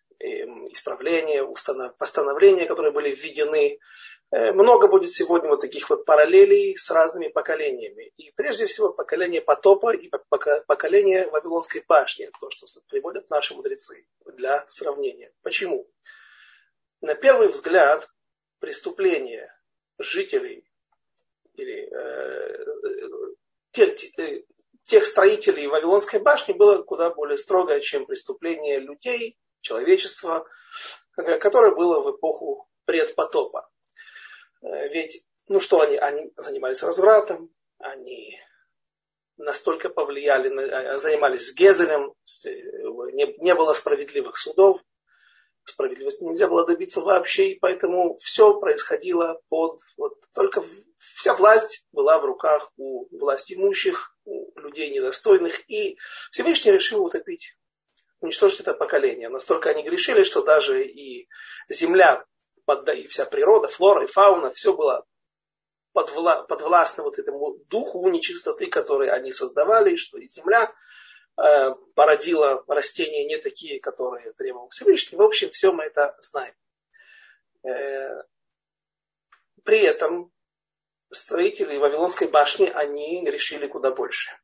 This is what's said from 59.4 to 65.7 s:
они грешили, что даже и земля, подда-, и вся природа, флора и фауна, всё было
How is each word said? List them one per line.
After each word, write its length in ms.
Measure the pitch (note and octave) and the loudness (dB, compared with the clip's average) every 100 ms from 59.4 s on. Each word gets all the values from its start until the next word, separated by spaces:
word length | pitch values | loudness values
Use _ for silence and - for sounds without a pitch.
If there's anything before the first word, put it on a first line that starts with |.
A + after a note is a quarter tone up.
| - E3 D#3+ | -2 -2 0
они 140 | D3+ | -2
грешили, 400 | D#3 F3 - A3+ | -2 -4 2 4
что 180 | F#3+ D#3 | 4 2
даже 440 | C#3+ D#3 C#3 C3 C3+ | 4 4 4 -2 -4
и 420 | - C#3 A#2+ - - - - - | -8 -16 -16 -18 -20 -20 -20 -12
земля, 560 | - E3 F#3 E3+ B2+ - _ _ _ - | -4 0 6 6 4 -2 _ _ _ -4
подда-, 280 | C#3 - | -2 -2
и 140 | - - | -6 -6
вся 180 | - C3+ | -8 -6
природа, 420 | C#3 D#3+ A3 - | 0 4 4 4
флора 380 | - F#3+ F#3 - | 2 4 4 2
и 20 | |
фауна, 440 | - G3+ F3 C#3 | 4 6 6 0
всё 220 | - C#3+ | -2 -2
было 320 | B2+ D3 B2+ - _ _ _ _ _ _ | 0 -2 -2 -8 _ _ _ _ _ _